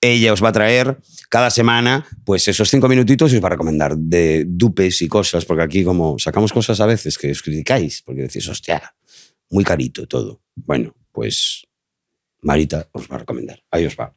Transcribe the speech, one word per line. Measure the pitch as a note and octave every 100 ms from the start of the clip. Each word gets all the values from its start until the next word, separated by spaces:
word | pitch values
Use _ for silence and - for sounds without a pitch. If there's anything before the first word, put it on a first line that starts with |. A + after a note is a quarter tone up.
ella | B2 A#2+ A2+
os | G#2
va | A2
a |
traer | A2 G#2+ B2 B2 C3+ _ - -
cada | A#2 B2
semana, | A#2 A#2 A#2+ A#2+ C3+ D3+ -
pues, | - F#2+ -
esos | G2 G#2
cinco | C#3 B2+
minutitos | B2+ A#2 C3 D#3
y | B2+
os |
va | F#2
a |
recomendar | E2 D#2+ D2+ D2+ D#2
de | D#2+ F2 E2 D#2 D#2
dupes | F2 A#2 F2+ F#2+ -
y | E2
cosas, | G#2 G2 F2
porque | E2 D#2+
aquí | D#2+ F2+
como | F2+ F2+ D#2+ C2
sacamos | - F2 G#2+
cosas | A#2 A2 A2
a | G#2+
veces | A2+ - -
que | C#2+
os | C#2+
criticáis, | - D2+ D2 C3 D#2+ -
porque | - C2
decís, | C2 - -
"Hostia, | B1+ - E2 - _ _ - - _ _
muy | G2
carito | G2 E2 B1+ - -
todo". | B1+ G#1+ - _ -
Bueno, | - C#2+ A1+ _ _
pues, | - A1 - - - - _ _ _ _ _ _ _
Marita | D2 D2 D2 D#2 D#2
os | - -
va |
a | B1+
recomendar. | - A#1+ A#1 - _
Ahí | E2 E2
os | -
va. | A1+